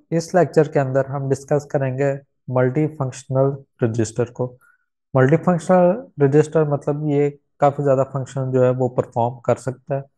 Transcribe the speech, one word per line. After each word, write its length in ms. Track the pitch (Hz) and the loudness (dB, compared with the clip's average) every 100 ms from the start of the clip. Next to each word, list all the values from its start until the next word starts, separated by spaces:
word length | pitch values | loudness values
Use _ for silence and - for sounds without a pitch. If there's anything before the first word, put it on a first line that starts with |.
| _ | _
इस 220 | 165 165 | -6 -2
लेक्चर 340 | 185 151 - 151 | 0 2 2 2
के 120 | 151 | 0
अंदर 260 | 131 135 131 | 0 0 -2
हम 180 | 143 135 | -4 -4
डिस्कस 380 | 135 - 147 147 | -4 -2 -4 -2
करेंगे 380 | 147 135 127 139 139 - _ - | -4 -4 -2 -2 -2 -10 _ -4
मल्टीफंक्शनल 1000 | 127 127 135 151 151 131 - - 131 139 139 - _ | 0 2 2 -2 -4 -8 -8 -4 0 0 -2 -12 _
रजिस्टर 460 | 120 110 110 - 117 | -2 0 -4 -4 -6
को। 160 | - 127 - _ _ _ _ _ | -4 -10 -10 _ _ _ _ _
मल्टीफंक्शनल 1080 | 131 131 160 180 175 - 185 175 214 - - | 2 4 4 2 -2 2 4 4 2 -6 -2
रजिस्टर 440 | 139 147 151 160 151 | 2 4 2 0 0
मतलब 360 | 139 147 147 151 | -2 -4 -6 -2
ये 200 | 143 147 143 _ _ | 0 -2 -4 _ _
काफ़ी 240 | 143 135 | 0 0
ज़्यादा 200 | 143 135 131 | 0 0 0
फंक्शन 420 | 139 123 139 131 | -4 -8 -6 -2
जो 120 | 127 | 2
है 60 | 127 | 2
वो 140 | 127 127 123 | 2 -2 -2
परफॉर्म 400 | - 123 117 127 - | -4 -2 -4 -4 -4
कर 180 | 117 | -4
सकता 320 | - 127 - 139 | -4 -12 -8 -8
है। 60 | 139 | -8